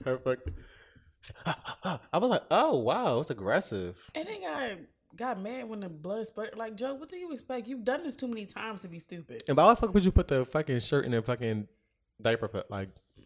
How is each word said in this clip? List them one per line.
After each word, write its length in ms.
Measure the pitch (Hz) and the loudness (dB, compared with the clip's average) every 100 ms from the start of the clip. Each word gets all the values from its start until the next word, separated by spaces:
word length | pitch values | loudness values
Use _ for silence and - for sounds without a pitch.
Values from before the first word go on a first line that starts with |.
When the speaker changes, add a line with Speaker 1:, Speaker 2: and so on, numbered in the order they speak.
Speaker 1:
Her 140 | 131 131 | -4 -2
fucking, 360 | 131 127 - - - - - - - _ - - | 0 -2 -4 -12 -14 -20 -20 -20 -20 _ -16 -8
<gasps> 560 | 165 - - - 190 156 - | -4 -4 -6 -6 -4 -6 -2
I 60 | 214 | 0
was 120 | 247 | 2
like, 120 | 208 - | 2 4
"Oh 280 | 180 311 143 | 4 6 4
wow, 420 | 110 196 220 120 | 4 2 4 2
it's 100 | 151 | 0
aggressive." 680 | 120 98 151 - 101 90 90 - | -2 2 2 2 -2 -4 -8 -10
Speaker 2:
And 120 | 311 349 | -8 -8
then 120 | 427 | -8
got, 280 | 370 294 247 185 - _ _ 170 | -6 -4 -6 -8 -14 _ _ -8
got 240 | 247 202 | -6 -4
mad 260 | 202 254 233 | -6 -8 -8
when 120 | 214 | -8
the 80 | 190 | -8
blood 360 | 156 175 214 220 | -8 -6 -4 -6
spurted. 300 | - 214 214 | -6 -8 -8
Like, 180 | 226 208 | -8 -6
Joe, 180 | 262 | -6
what 140 | 277 311 | -6 -10
do 60 | 359 | -12
you 160 | 349 | -10
expect? 340 | 262 - 254 220 | -10 -6 -6 -6
You've 180 | 262 | -4
done 180 | 214 294 | 0 0
this 140 | 330 - | -2 -6
too 120 | 254 | -4
many 180 | 220 202 | -4 -8
times 360 | - 220 202 | -8 -8 -8
to 60 | 180 | -10
be 100 | 170 | -14
stupid. 440 | - 175 151 123 - | -12 -12 -12 -8 -2
Speaker 1:
And 80 | 139 | 6
why 120 | 185 | 8
the 80 | 233 | 8
fuck 160 | 226 | 6
would 120 | 202 | 4
you 80 | 185 | 6
put 160 | 180 - | 6 4
the 160 | 135 127 | 2 2
fucking 320 | 156 151 123 | 0 0 0
shirt 240 | - 143 | 2 2
in 80 | 127 | 2
the 80 | 117 | 0
fucking 460 | 110 120 117 107 104 _ _ _ _ - | 0 -2 -2 -2 -4 _ _ _ _ -2
diaper 280 | 113 113 113 | 2 2 0
put, 220 | 101 - | -6 -6
like, 180 | 101 95 - _ - | -6 -6 -10 _ -20